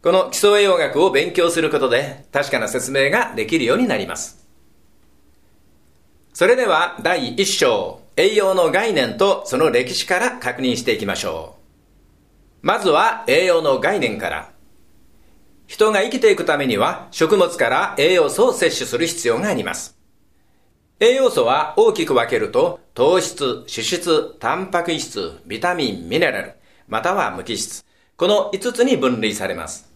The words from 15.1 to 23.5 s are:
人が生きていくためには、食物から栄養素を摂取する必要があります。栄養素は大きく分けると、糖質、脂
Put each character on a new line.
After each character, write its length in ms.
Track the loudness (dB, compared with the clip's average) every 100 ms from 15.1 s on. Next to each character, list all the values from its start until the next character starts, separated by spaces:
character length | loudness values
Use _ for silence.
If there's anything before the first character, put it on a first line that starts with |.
| _ _ _ _ _ _
人 260 | 0 2
が 100 | 2
生 100 | -2
き 80 | 2
て 120 | 4
い 40 | 4
く 100 | 0
た 120 | 0
め 100 | 0
に 100 | 0
は、 300 | 0 -2 -12
食 260 | -2 2 4
物 200 | 2 2
か 120 | 0
ら 260 | 2 -2 0
栄 160 | 2
養 160 | 4 2
素 180 | 2 2
を 60 |
摂 240 | 2 -2 -2
取 100 | -6
す 100 | -4
る 100 | -4
必 200 | -2 -2
要 120 | 0
が 80 | -2
あ 60 |
り 100 | -2
ま 100 | -4
す。 240 | -8 -12 _ _ _ _ _ _ _ _ _ _ _
栄 160 | 2 4
養 160 | 2
素 140 | 2 2
は 280 | 2 0 2
大 160 | 2
き 120 | 2 0
く 80 |
分 160 | 0 2
け 80 | -2
る 140 | 0
と、 300 | 0 0 -2 _
糖 280 | 0 2 2
質、 220 | 0 -4
脂 240 | -4